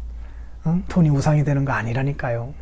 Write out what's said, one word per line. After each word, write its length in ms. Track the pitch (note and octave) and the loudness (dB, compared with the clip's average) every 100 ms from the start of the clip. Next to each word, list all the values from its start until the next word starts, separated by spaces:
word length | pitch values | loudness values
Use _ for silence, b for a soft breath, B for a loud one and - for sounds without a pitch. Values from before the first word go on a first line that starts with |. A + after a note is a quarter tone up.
| - b b b b b D#3+ | -10 b b b b b 0
응? 180 | F3+ - | 0 0
돈이 200 | F#3 D#3 | 4 4
우상이 340 | C#3 D3+ D3+ | 4 4 4
되는 200 | D3 C#3 | 4 2
거 80 | C3+ | 0
아니라니까요. 800 | B2 A2+ A#2+ C3+ C#3 C3 A#2 A#2+ - | -2 -2 -2 -2 -2 -2 -2 -4 -10